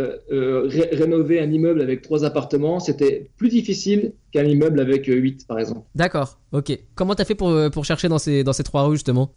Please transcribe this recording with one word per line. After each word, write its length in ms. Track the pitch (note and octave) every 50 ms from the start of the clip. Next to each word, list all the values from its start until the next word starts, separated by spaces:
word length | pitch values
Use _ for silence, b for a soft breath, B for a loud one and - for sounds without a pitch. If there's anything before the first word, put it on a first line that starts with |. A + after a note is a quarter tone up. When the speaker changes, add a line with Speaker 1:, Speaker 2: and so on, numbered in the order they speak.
| C3+ B2 B2 - - -
Speaker 1:
euh, 300 | C#3+ C3+ B2+ C3 C3 C3 B2+
ré-, 220 | C#3 C3 D#3+ E3 E3
rénover 460 | E3 D3 D#3+ E3 E3 E3 D3+ D3 E3+ E3+
un 100 | D3+ D3
immeuble 300 | D#3 D#3 E3 E3+ E3 D3+
avec 180 | C3+ B2+ C3 B2+
trois 220 | - - D#3 D3+ D3+
appartements, 560 | D3 D3 D3 - - D3 C#3 D3 D#3 F3 F3+
c'était 500 | F3 D#3 C3+ - C#3+ C#3 - - - - _
plus 120 | _ G#3+ A#3
difficile 640 | A#3+ A#3 - - G3 - - G3 G#3 G#3 - - - - _ _
qu'un 120 | - D3 C#3+
immeuble 360 | D3 D3 C#3+ D3+ E3 D#3 C#3
avec, 260 | C3 B2+ C#3 C3+ C3+ C3
euh, 40 | B2+
huit, 300 | B2+ C3 C3+ C3+ - -
par 120 | - A#2 A2
exemple. 240 | A2+ - A#2 A2+ - _ -
Speaker 2:
D'accord, 440 | C#3+ E3+ F#3 - D3+ C3+ - - _ _ _
ok. 260 | - D3 C#3 - C3+ - - - -
Comment 200 | - F#3 F#3+ G3+
t'as 100 | G3 G3
fait 80 | - G#3+
pour, 160 | G3+ F#3+ F3
euh, 180 | D#3+ D#3 D3+ D3+
pour 160 | - D#3 C#3+
chercher 240 | - E3 - - E3+
dans 100 | D#3+ D3+
ces, 240 | - D3+ C#3+ C#3
dans 100 | C3 C3+ C3
ces 80 | -
trois 220 | C3+ - - C#3+ C#3
rues, 100 | D3 D3+
justement ? 360 | D3 - C3 B2 B2+ C3+ - -